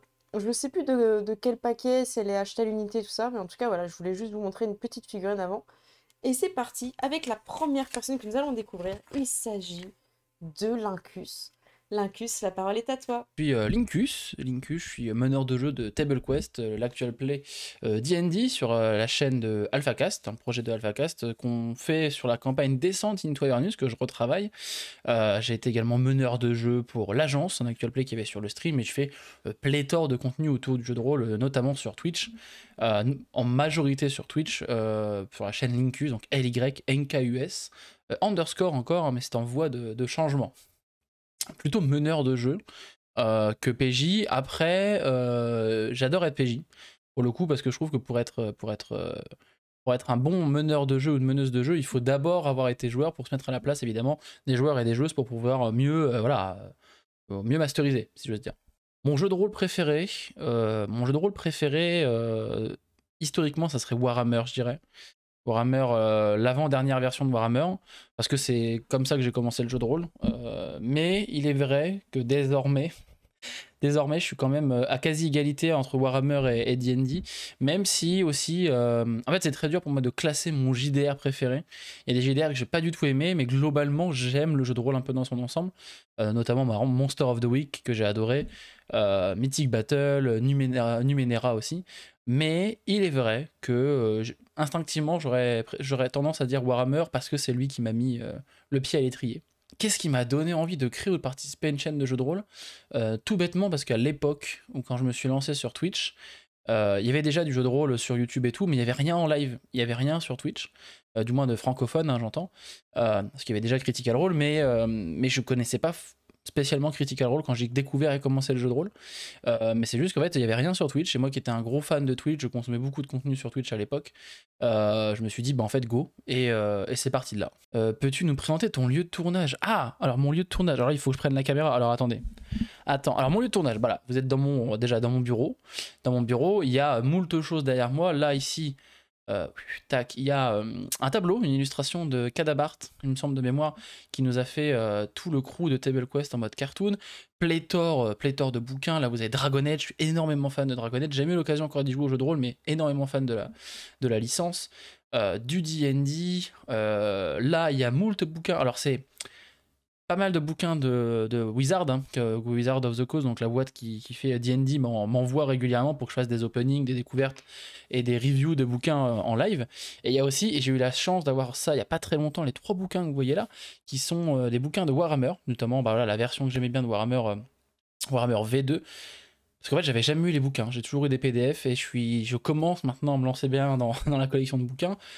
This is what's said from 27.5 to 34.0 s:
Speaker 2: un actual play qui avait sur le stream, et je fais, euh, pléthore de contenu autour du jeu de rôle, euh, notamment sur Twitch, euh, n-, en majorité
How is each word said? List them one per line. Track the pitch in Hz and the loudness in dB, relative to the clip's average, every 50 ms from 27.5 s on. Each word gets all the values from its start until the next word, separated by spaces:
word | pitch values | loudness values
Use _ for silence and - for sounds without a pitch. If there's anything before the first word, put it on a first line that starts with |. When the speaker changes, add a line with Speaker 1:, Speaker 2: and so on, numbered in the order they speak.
| - - | -2 -4
Speaker 2:
un | 127 120 | -4 -4
actual | 117 - - 113 | -2 -4 -6 -4
play | 117 131 131 | -2 -2 -4
qui | - - | -2 -4
avait | 117 107 | -6 -6
sur | - - 104 | -6 -6 -6
le | 107 104 | -8 -8
stream, | - - - 170 156 131 | -8 -6 -4 -2 0 0
et | 113 | -2
je | - | -2
fais, | - - 139 139 - - - - - - - | -2 -2 -4 -4 -6 -10 -20 -20 -20 -12 -10
euh, | - 107 - | -10 -10 -4
pléthore | - 139 139 147 143 135 - 165 165 139 | -2 0 0 0 0 0 0 2 2 2
de | 127 | 0
contenu | 120 - 131 123 - 156 156 | 0 -2 -4 -4 -2 0 0
autour | 139 123 - 131 131 123 | 0 0 0 -2 -2 -2
du | 120 | -2
jeu | 123 120 | -4 -4
de | 120 | -2
rôle, | 117 131 147 143 120 | 0 0 0 0 0
euh, | 117 107 107 | 0 0 0
notamment | 127 139 135 131 120 135 139 | 0 0 0 0 0 0 -2
sur | 135 - 113 98 | -4 -6 -8 -10
Twitch, | - - 170 170 - - - 226 226 - - - - - - - - | -6 -4 -4 -4 -4 -6 -8 -10 -16 -20 -20 -20 -20 -20 -20 -6 -2
euh, | - 113 107 104 | 0 2 2 2
n-, | 107 123 143 127 - - - | 2 0 0 -2 -6 -6 -4
en | - 123 | -2 0
majorité | 120 123 131 147 156 147 165 147 139 139 139 | 2 2 2 2 2 2 2 2 2 2 2